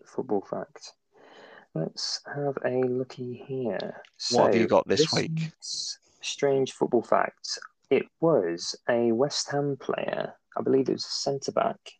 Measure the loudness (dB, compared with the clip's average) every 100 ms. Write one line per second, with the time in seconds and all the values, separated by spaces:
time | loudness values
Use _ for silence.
0 | -10 -10 -4 -4 -4 -8 -10 -16 -20 -20
1 | _ _ -20 -20 -20 -20 -12 -8 -6 -6
2 | -8 -8 -8 -4 -4 -2 -2 0 0 0
3 | -4 -8 -10 -10 -8 -6 -4 -4 -6 -10
4 | -18 -10 0 4 6 6 6 4 4 2
5 | 2 2 0 -2 -4 -8 -10 -8 -8 -12
6 | _ _ -8 -2 2 2 0 0 2 2
7 | 2 2 2 -4 -10 -10 -12 _ _ 0
8 | 0 _ 4 4 2 -2 -6 -6 0 2
9 | 4 2 2 -2 -4 -2 -2 -2 -4 -4
10 | -2 -4 -6 -12 _ -4 2 2 2 -2
11 | -4 -4 -4 -4 -2 0 0 -2 -12 -8